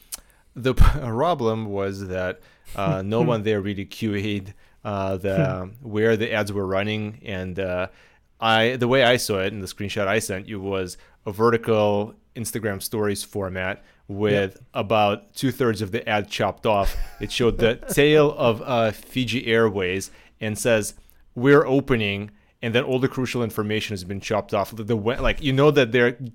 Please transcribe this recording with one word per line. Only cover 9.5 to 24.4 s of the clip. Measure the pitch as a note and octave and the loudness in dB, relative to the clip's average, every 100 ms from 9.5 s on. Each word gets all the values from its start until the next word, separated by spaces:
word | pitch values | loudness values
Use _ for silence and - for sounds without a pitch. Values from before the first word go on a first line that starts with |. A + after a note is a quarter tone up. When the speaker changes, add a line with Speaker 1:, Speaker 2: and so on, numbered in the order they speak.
Speaker 1:
in | G#2 | -6
the | F#2 | -10
screenshot | - G2+ A2 G2 | -10 -8 -4 -2
I | A2 | -2
sent | G#2 F#2+ G2+ | -2 -8 -10
you | G#2 | -10
was | G2 F#2+ F#2 - - _ - | -6 -4 -6 -10 -20 _ -10
a | |
vertical | F#2+ A2+ A#2 A#2 G#2+ G#2 G2+ A2 - _ - | 0 2 2 2 2 2 2 -2 -8 _ -12
Instagram | A2+ A#2 G#2+ F#2+ | -8 -6 -6 -6
stories | - A2+ G#2 G2+ | -6 -4 -2 -4
format | - G#2 F#2+ F#2 F#2 G#2 - _ - | -6 -8 -6 -6 -6 -8 -14 _ -12
with | G2+ G#2 G2+ F#2+ | -2 2 2 0
Speaker 2:
Yep. | - - | -6 -10
Speaker 1:
about | B2+ G#2 A2 G#2 G#2+ - | -6 0 2 2 0 -6
two-thirds | - C3+ A#2+ B2 G2+ | -4 -4 0 0 0
of | G#2 | -4
the | A2 - | -4 -2
ad | G#2+ G2+ | -2 -2
chopped | - G#2 - A#2 | -2 -4 -2 0
off. | G#2 F#2+ - - - | 2 2 0 -4 -6
It | G#2 | -8
showed | - A#2+ - | 0 0 2
the | A2+ B2+ | 2 0
Speaker 2:
<laughs> | - | -2
Speaker 1:
tail | D#3+ D3 D3+ D3 D3+ | 2 6 6 4 2
of, | B2 A2 | 0 0
uh, | C#3 A#2+ A2 | 0 0 0
Fiji | G2 - C3 A#2+ B2 A#2+ | -2 -6 -4 -2 -2 2
Airways | A2+ A2+ G2 F2+ F#2+ - - - _ | 4 4 2 -2 -2 -6 -14 -20 _
and | A2 G#2+ | -6 -2
says, | B2 A2 G2+ - - _ _ | 2 2 0 -10 -20 _ _
"We're | A#2+ C3 C#3+ A#2 | 0 6 6 6
opening," | C#3 C3+ A#2 G2+ G2+ G#2 - _ _ | 2 2 0 0 -2 -6 -14 _ _
and | A#2 | -2
then | A2+ | 0
all | - B2+ | 2 0
the | C3 | 0
crucial | C3+ B2 B2 | -2 -4 -2
information | A2+ A2 G#2 G#2+ - | -2 -2 -2 -2 -4
has | G2+ | -8
been | F2+ G2 | -8 -10
chopped | - G#2+ | -4 -4